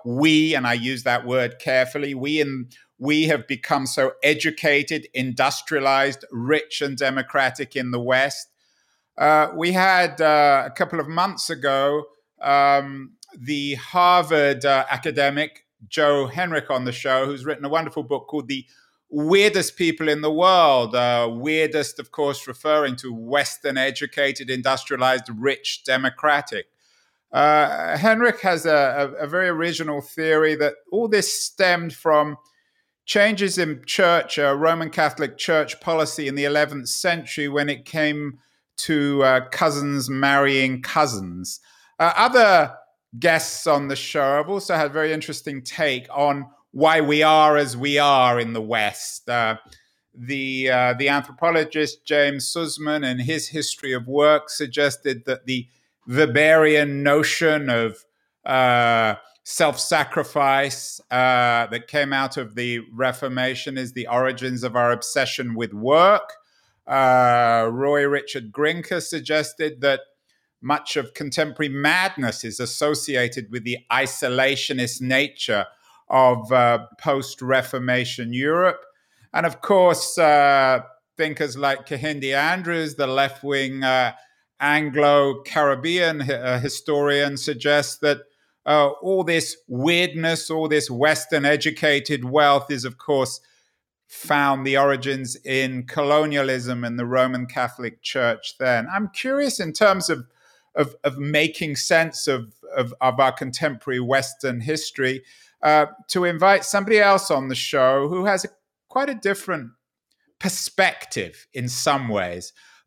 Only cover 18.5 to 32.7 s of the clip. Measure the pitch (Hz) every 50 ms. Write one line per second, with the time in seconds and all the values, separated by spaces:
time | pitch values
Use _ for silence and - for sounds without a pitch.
18.5 | 139 131 - _ _ _ _ _ _ _ _ _ 151 147 151 160 190 196 202 214
19.5 | 208 190 151 - - - 175 165 160 - 160 151 147 151 151 156 156 160 180 190
20.5 | 185 175 165 147 135 127 120 107 123 123 123 123 120 120 120 117 117 117 135 156
21.5 | 156 160 156 151 156 151 135 - - - 123 _ - 156 147 143 131 - - 135
22.5 | 120 - - 151 151 151 143 135 123 123 131 127 117 113 113 117 143 143 139 -
23.5 | - - - 139 131 131 131 139 135 - 143 127 - 147 139 139 135 - 127 127
24.5 | 131 127 123 135 135 127 - - 139 127 131 131 131 123 - 123 113 107 123 139
25.5 | 131 - - - - - - 135 131 131 135 127 - - 147 151 143 143 - -
26.5 | 110 95 - _ _ _ _ _ _ _ _ _ _ _ _ _ - 139 147 151
27.5 | 151 151 143 147 147 - 82 85 151 143 185 226 220 226 240 233 226 - - 185
28.5 | 170 156 165 165 151 147 139 131 123 143 143 131 - - 151 143 165 180 185 180
29.5 | 170 156 170 170 160 151 160 151 147 143 139 - - 160 160 160 156 156 156 156
30.5 | 151 143 147 143 - - _ - 180 220 233 208 214 202 - - - - - -
31.5 | - - 190 180 175 170 170 160 131 - - 160 151 151 147 151 143 - _ _
32.5 | _ _ _ _